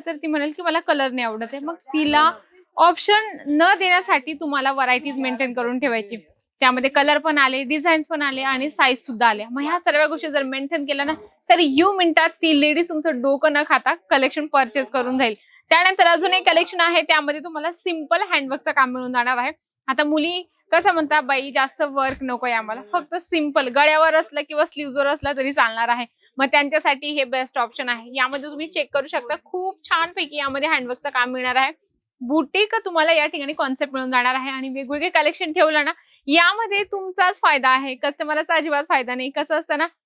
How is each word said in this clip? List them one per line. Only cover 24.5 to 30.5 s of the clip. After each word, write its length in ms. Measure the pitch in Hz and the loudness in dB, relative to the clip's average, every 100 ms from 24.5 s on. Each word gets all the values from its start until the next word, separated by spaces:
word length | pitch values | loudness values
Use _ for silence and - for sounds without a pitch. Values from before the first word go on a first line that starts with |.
| 302 | -2
स्लीव्हजवर 420 | 330 - 285 262 285 | -2 -4 -6 -2 0
असलं 260 | 294 277 269 | -2 -2 -2
तरी 160 | 269 | 0
चालणार 360 | 285 233 226 233 | 2 2 0 -2
आहे." 180 | 240 233 _ _ - | -2 -4 _ _ -2
मग 80 | 269 | 2
त्यांच्यासाठी 640 | 294 285 302 302 277 294 | 2 2 0 0 0 -2
हे 120 | 294 | -4
बेस्ट 340 | 262 254 254 269 | -2 -2 -4 -4
ऑप्शन 300 | 233 - 254 | -4 -4 -6
आहे. 220 | 233 233 | -6 -6
यामध्ये 360 | 262 262 277 294 | -2 -2 -2 -8
तुम्ही 160 | 285 320 | -10 -6
चेक 280 | 330 277 | -4 -2
करू 120 | 277 277 | -4 -4
शकता, 280 | 320 254 302 | -6 -4 -8
खूप 400 | _ 359 370 381 | _ -8 -8 -8
छानपैकी 520 | - 339 330 349 302 294 | -2 -2 0 -4 -6 -4
यामध्ये 320 | 277 | -6